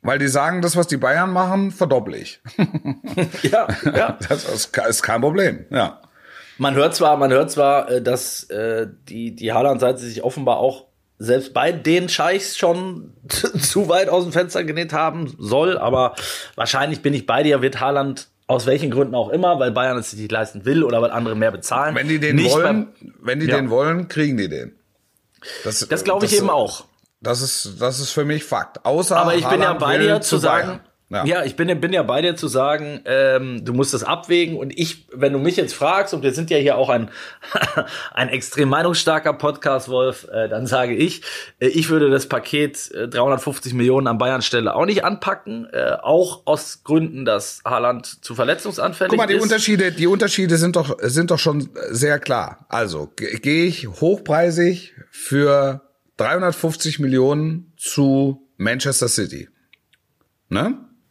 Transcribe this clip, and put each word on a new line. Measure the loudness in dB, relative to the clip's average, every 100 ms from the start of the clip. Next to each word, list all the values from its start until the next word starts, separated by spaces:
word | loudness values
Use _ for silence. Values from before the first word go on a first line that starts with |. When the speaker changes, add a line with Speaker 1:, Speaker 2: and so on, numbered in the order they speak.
Speaker 1:
Weil | 0 0
die | 2
sagen, | 2 0 0
das, | 0 2
was | 0
die | 0
Bayern | 2 2 2
machen, | 2 2 2 0
verdopple | 0 2 2 0 -10
ich. | -12 -16 -16 -2
<laughs> | 0 0 -6 -8 -8 -4 -4 -2
Speaker 2:
Ja, | 0 2 0 -2
ja. | 0 2 0 -2 -4
Speaker 1:
Das | -4 -2
ist | -6 -4
ke-, | -2 0
ist | 0
kein | 0 0
Problem, | 2 2 0 -2 -4
ja. | -2 -2 -4 _ _ -20 -20 -20 -4
Speaker 2:
Man | 0 2
hört | 2 4
zwar, | 4 4
man | 6
hört | 4 4
zwar, | 4 4 4 2
äh, | 0
dass, | 0 -2 -4 -10 -10
äh, | -6 -4 -2 -4 -8 -16
die, | -10 -10 -6
die | -2
Haaland-Seite | 2 2 4 2 0
sich | -4 -6
offenbar | -6 -2 0 2
auch | 0 -2 -16 _ _ _
selbst | 0 0 2
bei | -2 0
den | 0 2 0 0
Scheichs | -2 0 0 -4 -2
schon | 0 0 -4 -10 -16 -20 -8 -4
<laughs> | -2 -2
zu | -2 0 2
weit | 2 2
aus | 2
dem | 0
Fenster | 0 0 -2
genäht | -4 -6 -4
haben | -2 -2 -2 -8 -8
soll, | -2 2 2 0
aber | 0 2 2 0 -10 -10 -12 -6
wahrscheinlich | -2 0 -2 -2
bin | -2
ich | -2 0
bei | 2
dir, | 4 4
wird | 2 0
Haaland | -2 0 -2 -6 -14 _ _
aus | 0 2
welchen | 2 2
Gründen | 0 0 0
auch | 0
immer, | 0 2 2
weil | 0
Bayern | 0 0 -2
es | -6
sich | -10
nicht | -4
leisten | -2 -4 -4 0
will | 2
oder | 4 4
weil | 2
andere | 0 -2 0
mehr | 0
bezahlen, | 0 -4 -2 0 -2
Speaker 1:
Wenn | -2
die | 0
den | 2 4
Speaker 2:
nicht | 4
Speaker 1:
wollen, | 4
Speaker 2:
beim | 4 2 -2 -10 -20 -12
Speaker 1:
wenn | -6 -2
die | 0
Speaker 2:
Ja. | 0
Speaker 1:
den | 2
wollen, | 2 2 0 -4
kriegen | -2 0 0
die | -4
den. | -6 -10 -16 _ _ _ _ _ _ -18 -10
Das, | -6 -6 -4
Speaker 2:
Das | -4
glaube | 0 0 2
ich |
Speaker 1:
das, | 2
Speaker 2:
eben | 2
auch. | 0 0 -4 -16 _ _ _
Speaker 1:
das | -4 -2
ist, | -2 -6 -8 -4
das | -4 -4
ist | -6
für | -2 -2
mich | -2
Fakt. | -2 -4 -4 -6 0
Außer | 0 2 2
Speaker 2:
Aber | 4 2
ich | 2
bin | 2
ja | 2
Speaker 1:
Haaland | 2
Speaker 2:
bei | 0 2
Speaker 1:
will | 4
Speaker 2:
dir | 2
zu | 2 2
Speaker 1:
zu | 4
Bayern. | 2 0
Speaker 2:
sagen, | -6 _ _ _
Speaker 1:
Ja. | -4 0
Speaker 2:
ja, | 0
ich | -2 -2
bin, | -2 0
bin | 0
ja | 0
bei | 0 0
dir | 0 -2
zu | -2
sagen, | 0 2 0 -4 -10 -2
ähm, | 2 4 2 0 -8 -4
du |
musst | 0 0 0
das |
abwägen | -2 -4 2 2 2 -2
und | -8 -4
ich, | -4 -4 _
wenn | 0 0
du | 2
mich | 0 0
jetzt | -2
fragst, | 0 0 2 0
und | 0
wir | -2
sind | -2 0
ja | 2
hier | 2 2
auch | 2
ein, | 2 0 -10 -18 -18 -8
<laughs> | -4 -2 -4 -6 -8 -10
ein | -4 -2
extrem | -4 -6 0 2
meinungsstarker | 2 2 0 2 2 0
Podcast, | -2 -2 -2 -2 -2 0
Wolf, | 0 0 -2 -6
äh, | -4 -2
dann | -2 -2
sage | 0 0 0
ich, | 0 -2 -12 -12 -14 _
äh, | 0
ich | 2 2
würde | 4 4
das | 4 0
Paket, | -4 -2 0 0 -2 -12
äh, | -8 -6
dreihundertfünfzig | 0 2 2 -2 -6 -6
Millionen | 0 4 4 2
an | 0
Bayern | 0 0
Stelle | 0 0 0 0
auch | 2
nicht | 2
anpacken, | 0 -4 -4 -6 -6 -12 -8
äh, | -4 -2 -2
auch | 2 2 2 -2 -2
aus | -2 -2 -16
Gründen, | 0 0 0 -4 -2
dass | -2 -2 -8 -4
Haaland | 0 0 -2 -6 -18
zu | -14 -4
verletzungsanfällig | 0 0 -2 -4 -4 -2 0
Speaker 1:
Guck | 2
mal, | 2
die |
Speaker 2:
ist. | 2
Speaker 1:
Unterschiede, | 2 2 2 2 2
die | 2 2
Unterschiede | 2 2 0 2 4
sind | 4 2
doch, | 0 -2
sind | -2 0 2
doch | 2
schon | 2 0 -4 -8 -8
sehr | 0 2 0
klar. | 0 -2 -2 -10 _
Also, | -4 -2 -4 -10 -8
ge-, | -8 -6
gehe | 0 2 2
ich | -2 -10
hochpreisig | 0 2 2 0 2 2 4 2 2 -8 -20 -20
für | -16 -2 2 4 4 2 -2 _ _ _ -4
dreihundertfünfzig | 0 0 0 -2 -4 -2 -4 -2
Millionen | 0 4 2 2 -2 -4 -10 _
zu | -8 0 2 4 2 -2 _ _
Manchester | -2 -2 -2 0 0
City. | -2 -4 -8 -16 _ _ _ _ _ _ _ _ _ _
Ne? | -2 -2 -4 -10 _ _